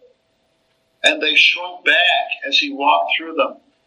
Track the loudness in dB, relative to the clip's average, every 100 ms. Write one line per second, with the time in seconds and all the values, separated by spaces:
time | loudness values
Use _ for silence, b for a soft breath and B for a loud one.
0 | _ _ _ _ _ _ _ _ _ _
1 | -2 0 0 2 2 2 -6 -4 0 2
2 | 2 0 -2 -8 -2 -2 -2 -2 2 2
3 | 0 -4 -4 -2 -4 -4 _ _